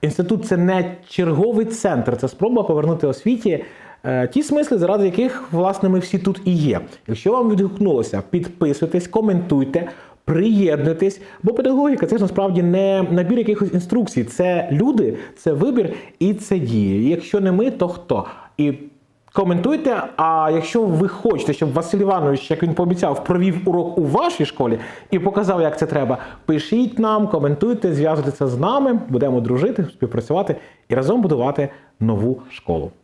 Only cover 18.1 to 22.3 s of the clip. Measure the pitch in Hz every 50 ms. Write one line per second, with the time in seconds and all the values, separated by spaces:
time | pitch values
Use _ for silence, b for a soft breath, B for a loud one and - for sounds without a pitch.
18.1 | 135 104 95 B B B B B B - 147 147 135 139 - - - _ _ _
19.1 | _ _ _ _ _ - 196 175 175 175 175 254 302 311 320 277 240 202 - -
20.1 | - - 156 160 160 160 156 156 156 165 160 - - 240 226 202 170 156 185 196
21.1 | - - - 233 202 139 110 - 147 - 165 151 127 156 170 175 - 202 196 196
22.1 | 196 180 160 143